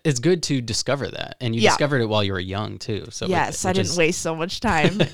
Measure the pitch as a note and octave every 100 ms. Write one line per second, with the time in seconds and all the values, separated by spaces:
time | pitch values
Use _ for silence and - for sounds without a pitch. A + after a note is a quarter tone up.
0 | E3 B2 D3+ F3+ - C3+ A#2 - - C#3
1 | A#2 - - - A#2+ A2+ G#3 - D3 C#3
2 | A2 G#2+ G2+ F#2 F#2 F#2+ G#2 G2+ - G2+
3 | - - - F3 C3+ D#3+ F#3+ F#3 F3 F3
4 | D#3+ F#3 E3+ D#3+ F3 - A3+ E3 D3+ G3+
5 | C#3+